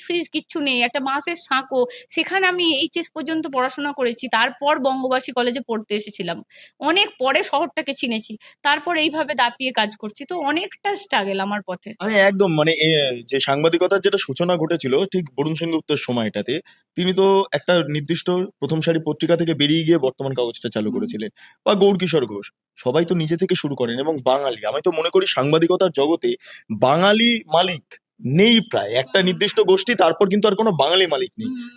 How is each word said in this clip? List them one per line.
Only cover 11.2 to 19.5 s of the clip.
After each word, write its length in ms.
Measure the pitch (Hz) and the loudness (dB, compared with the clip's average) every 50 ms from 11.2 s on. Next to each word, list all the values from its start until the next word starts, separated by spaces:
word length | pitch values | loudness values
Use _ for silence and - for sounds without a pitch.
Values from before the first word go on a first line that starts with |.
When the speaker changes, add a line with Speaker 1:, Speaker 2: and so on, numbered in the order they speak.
| 196 196 196 196 | -2 -2 -2 -4
Speaker 1:
আমার 220 | 190 202 208 208 196 | -4 -4 -4 -6 -6
পথে। 260 | - 180 175 - 208 220 - | -8 -10 -10 -12 -16 -12 -8
Speaker 2:
আরে 160 | - 220 220 202 | -4 0 4 4
একদম, 300 | 196 196 202 190 202 185 160 | 4 4 6 4 4 4 4
মানে 180 | 151 151 160 165 147 | 4 4 2 4 2
এ, 80 | 156 160 160 151 143 135 123 120 117 | 4 4 4 4 2 0 -2 -6 -6
যে 120 | - 135 135 | -2 -2 -2
সাংবাদিকতার 640 | 131 - 139 143 151 165 165 170 180 175 196 196 | 2 2 0 2 2 2 2 2 2 2 2 2
যেটা 160 | - 202 202 190 | 2 2 0 0
সূচনা 360 | - - 131 - 175 175 180 170 | -2 -4 -4 -2 0 0 0 0
ঘটেছিল 480 | 156 156 170 160 - 131 127 147 196 | 0 -2 -2 -2 -2 0 0 0 0
ঠিক 200 | 190 - 185 170 147 - | 0 -2 -4 -4 -4 -4
বরুণ 220 | 135 143 156 160 | -4 -2 -2 -2
সেনগুপ্তের 420 | 147 165 165 165 160 - - 151 135 | -4 -4 -2 -2 -4 -2 -2 -4 -2
সময়টাতে, 560 | - - 123 120 113 107 - 104 101 - 131 160 - _ - _ _ _ - | -2 -2 -2 -2 -2 -2 -4 -4 -4 -4 -4 -6 -6 _ -20 _ _ _ -6
তিনি 180 | - 180 185 190 | -2 -2 0 2
তো 120 | 185 190 196 196 196 196 - | 4 4 4 4 4 2 0
একটা 220 | - - - - 180 175 165 139 | -2 -4 0 2 2 2 2 0
নির্দিষ্ট 400 | 147 151 147 139 170 160 - - 180 180 185 202 - - | -2 -4 -2 -2 -4 -2 0 -2 0 0 -2 -4 -6 -6
প্রথম 220 | 143 139 160 160 | -4 -2 -2 0
সারি 180 | 151 165 165 160 | 0 0 0 0
পত্রিকা 360 | 160 151 151 - 165 156 170 165 | 0 -2 -4 -2 0 2 2 2
থেকে 160 | 170 165 | 2 0